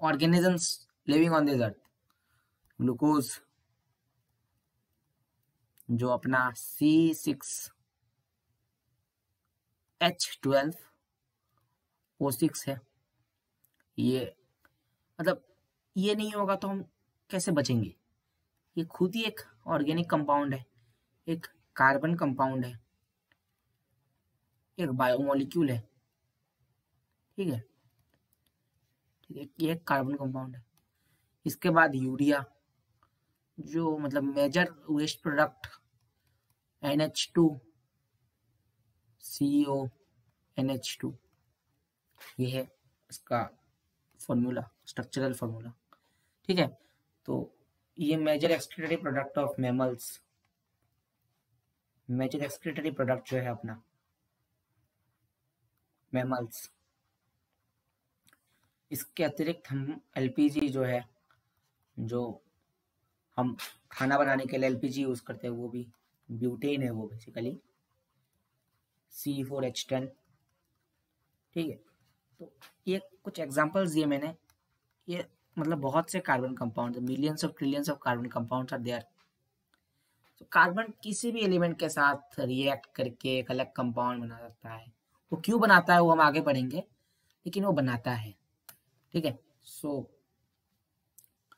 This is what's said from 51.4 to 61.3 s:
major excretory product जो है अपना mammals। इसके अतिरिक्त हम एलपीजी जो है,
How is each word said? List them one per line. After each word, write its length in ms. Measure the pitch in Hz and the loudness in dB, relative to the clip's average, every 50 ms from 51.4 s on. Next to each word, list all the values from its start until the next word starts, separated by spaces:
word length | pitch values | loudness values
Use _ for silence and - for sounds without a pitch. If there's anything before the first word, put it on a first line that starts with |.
| _ _ _ _ _ _ _ _ _ _ _ _ _ 127 | _ _ _ _ _ _ _ _ _ _ _ _ _ -4
major 320 | 123 127 131 127 - 143 | -4 -2 -2 -2 -4 -4
excretory 520 | 143 139 - - - 165 143 151 147 156 131 | -6 -6 -8 -8 -8 -8 -6 -4 -6 -4 -2
product 340 | - 131 123 127 127 - - | -2 0 0 0 -2 -2 -4
जो 60 | 131 | -4
है 100 | 127 120 | -2 -2
अपना 340 | 120 117 - - 113 110 - - _ _ _ _ _ _ _ _ _ _ _ _ _ _ _ _ _ _ _ _ _ _ _ _ _ _ _ _ _ _ _ _ _ _ _ _ _ _ _ _ _ _ _ _ - 135 | -4 -6 -8 -8 -10 -12 -12 -16 _ _ _ _ _ _ _ _ _ _ _ _ _ _ _ _ _ _ _ _ _ _ _ _ _ _ _ _ _ _ _ _ _ _ _ _ _ _ _ _ _ _ _ _ -4 -2
mammals। 580 | 127 127 131 131 123 120 113 - - - - _ _ _ _ _ _ _ _ _ _ _ _ _ _ _ _ _ _ _ _ _ _ _ _ _ _ _ _ _ _ _ _ _ _ _ _ _ _ _ _ _ _ _ - | -2 -2 -2 -2 -4 -6 -8 -10 -14 -16 -18 _ _ _ _ _ _ _ _ _ _ _ _ _ _ _ _ _ _ _ _ _ _ _ _ _ _ _ _ _ _ _ _ _ _ _ _ _ _ _ _ _ _ _ -12
इसके 320 | 151 - - - - - 165 | -10 -10 -10 -8 -4 -2 -2
अतिरिक्त 460 | 143 - - 156 165 170 - - - | 0 0 -2 -2 -2 -4 -6 -6 -6
हम 320 | 135 139 135 139 156 - _ _ - | -6 -4 -4 -6 -8 -10 _ _ -4
एलपीजी 520 | 139 131 127 131 147 147 147 147 151 147 139 | -2 -2 0 2 4 4 4 4 2 0 0
जो 140 | 131 131 127 | 0 0 0
है, 200 | 123 123 120 120 - _ _ _ _ | 0 0 -2 -4 -8 _ _ _ _